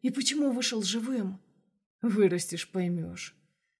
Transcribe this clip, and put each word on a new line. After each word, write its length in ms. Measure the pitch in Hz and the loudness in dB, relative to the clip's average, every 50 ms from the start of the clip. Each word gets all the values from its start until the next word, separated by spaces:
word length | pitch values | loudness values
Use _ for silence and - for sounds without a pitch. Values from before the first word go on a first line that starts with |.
| - | -4
И 80 | 254 | -2
почему 400 | - 269 262 - 285 302 285 277 | -2 0 0 0 2 2 2 2
вышел 320 | 240 247 240 - 247 220 196 | 2 2 0 0 0 0 -2
живым?» 560 | 185 202 233 220 254 262 240 202 190 190 - - _ _ _ _ _ _ _ _ _ _ _ - | 0 -2 -2 -2 -2 -2 -2 -2 -2 -4 -8 -14 _ _ _ _ _ _ _ _ _ _ _ -2
«Вырастешь, 680 | 233 196 214 202 185 175 175 170 - 170 165 - - | 0 4 6 6 6 4 2 -2 -4 -6 -8 -8 -6
поймёшь», 640 | - 190 180 175 175 170 160 - 175 180 - - - _ _ _ _ _ _ _ _ _ | -4 -2 0 0 0 -2 -4 -6 -8 -10 -12 -14 -16 _ _ _ _ _ _ _ _ _